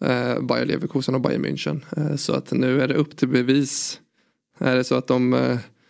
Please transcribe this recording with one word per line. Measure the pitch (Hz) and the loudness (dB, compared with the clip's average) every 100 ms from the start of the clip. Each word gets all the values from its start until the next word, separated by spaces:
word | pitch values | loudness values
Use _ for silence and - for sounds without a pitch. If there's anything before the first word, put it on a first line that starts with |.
eh, | 131 123 123 120 | -2 0 0 -2
Bayer | 127 120 131 | 0 0 0
Leverkusen | - - 135 - | -2 -2 -2 0
och | 131 | 0
Bayern | 127 - - | 0 0 -2
München. | 139 147 151 - - | -4 -4 -6 -6 -4
Eh, | 151 147 | -2 -2
så | - | -2
att | 135 - | -2 -2
nu | - 127 135 | 0 2 2
är | 131 | 0
det | |
upp | 139 147 - | 0 -2 -2
till | 127 | 0
bevis. | 127 123 139 135 - - - _ _ _ _ _ - | 2 4 2 0 -4 -6 -10 _ _ _ _ _ -4
Är | 131 127 | 0 2
det | |
så | 127 | 2
att | 127 - | 0 2
de, | 127 123 | 2 2
eh, | 127 127 120 - _ | 2 2 -2 -6 _